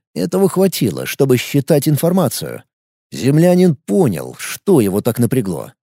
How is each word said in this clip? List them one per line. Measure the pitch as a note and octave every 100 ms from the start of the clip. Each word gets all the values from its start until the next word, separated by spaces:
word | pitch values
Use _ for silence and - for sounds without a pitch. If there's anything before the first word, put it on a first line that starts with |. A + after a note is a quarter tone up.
| _
этого | - F3 F#3 G3
хватило, | - F#3+ - A2 C#2 B1+
чтобы | - C#3 B2
считать | - C#3+ C3 D3+ D#3
информацию. | D3+ E3 F#3 C#3+ - C#2 A#1 - _ _ _ _
Землянин | - A#2 D3+ F3 F3+ F3+
понял, | C3+ - G3+ D3+ D#2+ B1+ -
что | - - - D3
его | G2+ G2
так | A#2+ A2+
напрягло. | A#2+ C3+ G2 D2+ G#1 - _